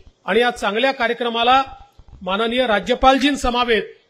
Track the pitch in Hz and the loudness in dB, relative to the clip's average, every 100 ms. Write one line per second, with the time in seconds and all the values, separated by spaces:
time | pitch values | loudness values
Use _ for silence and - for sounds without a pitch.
0 | - _ - 214 240 240 220 214 269 262 | -20 _ -2 0 0 -2 -4 0 0 0
1 | 233 233 240 233 233 262 269 - - _ | -2 -2 -4 0 2 2 0 -10 -20 _
2 | - - 185 196 233 247 247 202 180 247 | -20 -12 -6 -2 -2 0 0 0 0 2
3 | 262 269 277 277 254 240 240 214 - - | 4 4 2 0 -2 -2 0 -2 -4 -16